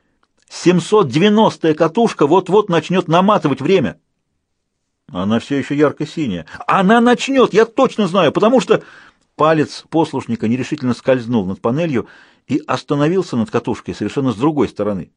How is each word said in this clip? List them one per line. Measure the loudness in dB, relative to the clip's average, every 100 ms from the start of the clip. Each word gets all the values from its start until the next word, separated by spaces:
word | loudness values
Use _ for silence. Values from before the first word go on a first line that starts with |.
| _ _ _ _ _
Семьсот | -2 2 2 2 2 2
девяностая | 2 2 4 2 2 -2
катушка | 0 0 2 0 2 2
вот-вот | 2 2 0 2
начнёт | -2 0 -2 0
наматывать | 2 2 2 0 -2
время. | 0 0 0 -6 _ _ _ _ _ _ _ _ _ _ _
Она | -6 -2 -2
всё | -2 -4
ещё | -2
ярко-синяя. | 0 0 0 -8 -6 -6 -6 -10 -12 -2
Она | 2 4 4
начнёт, | 4 0 0 2 2
я | 2 0
точно | 2 0 0 -2
знаю, | 2 2
потому | 2 2 2
что... | 2 -2 -2 -20 -20 _ _ -2
Палец | 0 2 -2 -6 -4
послушника | -2 -2 -4 -6 -4 -2
нерешительно | -2 -4 -4 -4
скользнул | -4 0 0 0 -2
над | -2 -4
панелью | -4 -2 -2 -4 -6 -14 _ _ _
и | -6 -2
остановился | -6 -2 -2 0 0 -2 -4
над | -2
катушкой | -4 -4 -6 -8
совершенно | -8 -4 -2 -2
с | 0
другой | -2 0 -2
стороны. | -2 -4 -4 -10